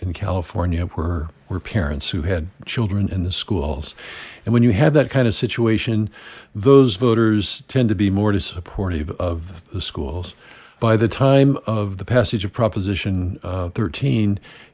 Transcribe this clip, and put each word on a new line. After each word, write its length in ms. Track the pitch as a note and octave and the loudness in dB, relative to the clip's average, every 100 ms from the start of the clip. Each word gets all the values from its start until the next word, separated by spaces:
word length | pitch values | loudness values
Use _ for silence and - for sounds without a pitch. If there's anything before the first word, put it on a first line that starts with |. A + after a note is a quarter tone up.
in 100 | F#2 | -8
California 760 | E2+ G2+ F#2 F2 - F2 E2 E2+ | -6 -4 -4 -4 -4 -2 -2 -4
were, 420 | - D#2+ E2+ D#2 - - | -4 -4 -4 -6 -12 -10
were 120 | F#2 | -8
parents 500 | - - C#2+ D2 - | -4 -2 -2 -2 -4
who 120 | F#2+ | -4
had 260 | D#2+ F2+ D#2+ - - | -2 -2 -4 -12 -8
children 420 | - G#2+ G2+ G2 | -4 -2 0 -2
in 140 | F#2 | -2
the 80 | F2 | -4
schools. 640 | - - G2 D2+ C#2+ D2 - - - - - | -4 -4 -4 -4 -6 -8 -14 -18 -18 -18 -10
And 80 | - | 0
when 120 | A#2+ | 4
you 80 | A#2+ | 4
have 220 | G2+ D3+ | 6 4
that 160 | D3+ B2 | 4 2
kind 180 | C3+ A#2+ | 2 2
of 60 | |
situation, 760 | F#2+ A#2+ - A#2 A2 - A2 G#2+ - - - - - | 0 -2 0 0 0 0 -2 -2 -6 -20 -20 -14 -2
those 400 | G#2 C#3 C3 F#2 | 8 8 8 4
voters 640 | B2+ A2+ A2+ G#2+ G2 - - | 2 4 4 2 0 -6 -4
tend 200 | C3 A#2+ | 0 0
to 40 | |
be 160 | G2+ G2+ | 2 2
more 260 | G2 G#2 G2+ | 2 2 0
supportive 720 | - F2 - - F#2+ E2 D2+ - | -2 -8 -10 -6 -4 -4 -6 -6
of 500 | F2+ E2 E2+ F2 - | -4 -6 -10 -18 -12
the 100 | F#2+ | -8
schools. 540 | - - C#2+ D#2+ F2+ - - - - - | -8 -8 -8 -8 -10 -14 -20 -20 -20 -2
By 160 | A2+ A2 | 2 4
the 120 | A2+ | 2
time 500 | - C3+ C#3 C#3 C3 - | 2 4 6 4 2 -2
of 320 | A2 G#2 F#2+ | -4 -4 -6
the 60 | |
passage 400 | - B2 A2+ A#2 | -2 0 0 -2
of 80 | G2+ | -4
Proposition, 880 | - A2+ G#2+ F#2+ G2 G#2 F#2+ F2+ - | -2 -2 0 -4 -2 -2 -2 -4 -6
uh, 260 | F2 F#2 F2 | -8 -6 -6
thirteen, 680 | F2 G#2 - C#3 B2 G#2 G2+ - - - | -4 -6 -4 -2 0 0 -2 -6 -20 -20